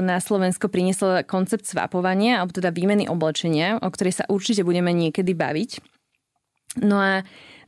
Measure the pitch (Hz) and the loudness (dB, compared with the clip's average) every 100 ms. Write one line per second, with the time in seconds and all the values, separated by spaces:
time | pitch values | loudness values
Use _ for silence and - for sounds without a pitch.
0 | 185 180 - 202 185 180 202 185 185 190 | 2 0 0 0 0 0 -2 0 0 2
1 | 196 185 - 185 185 214 - 180 - 180 | 2 0 0 -2 0 -2 -4 -4 -2 0
2 | 185 185 226 233 180 185 180 170 190 208 | 0 2 2 2 -2 -2 -2 0 2 2
3 | - 170 156 156 165 156 175 220 185 - | 0 0 0 0 0 0 0 0 -4 -2
4 | 180 - - 196 190 208 175 175 175 175 | -2 -2 -2 -2 0 0 2 2 2 2
5 | 160 156 185 170 139 151 240 - - _ | 0 0 0 0 -2 -4 -6 -10 -20 _
6 | _ _ _ _ _ _ - 247 208 202 | _ _ _ _ _ _ -12 -2 2 2
7 | 196 190 190 - - - | 2 0 -4 -16 -20 -20